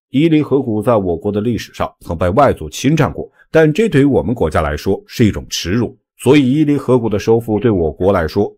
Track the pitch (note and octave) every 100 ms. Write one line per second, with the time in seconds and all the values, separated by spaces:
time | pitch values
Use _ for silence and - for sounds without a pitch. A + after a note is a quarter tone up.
0 | _ C3 E3 D#3 C#3+ C#3+ A#2+ G#2+ G#2 A2+
1 | F#2+ E2 G#2 G#2 G#2+ G#2 - - E2 _
2 | - E2+ F2+ G#2+ C#3 A2 D2+ - C#3 D#3+
3 | A#2+ C#2+ - _ _ D#3+ D#3 D3+ A3 D3+
4 | C#3+ A2 D2+ B2 E2 F#2 D2+ D2 - G2
5 | - - A2 D#2+ B1+ - E2 A2+ G#2+ -
6 | _ - B2 D3+ B2+ C#3+ D3+ C#3+ C#3 B2+
7 | A2+ G2+ - A2+ A#2 G#2 A#2+ G2 D#2+ -
8 | F2+ G2 D#2+ G2 G#2